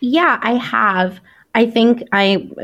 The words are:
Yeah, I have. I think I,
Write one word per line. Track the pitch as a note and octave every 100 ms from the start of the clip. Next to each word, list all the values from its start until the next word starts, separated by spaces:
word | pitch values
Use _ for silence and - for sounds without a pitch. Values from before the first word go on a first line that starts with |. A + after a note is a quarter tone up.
Yeah, | B3 D4+ F4 A#3+
I | A3+
have. | B3 B3 A3+ G#3+ F#3 F#3 - - _ _ A3
I | A#3
think | A3+ A3+ A#3 -
I, | G3+ G3 G3 - -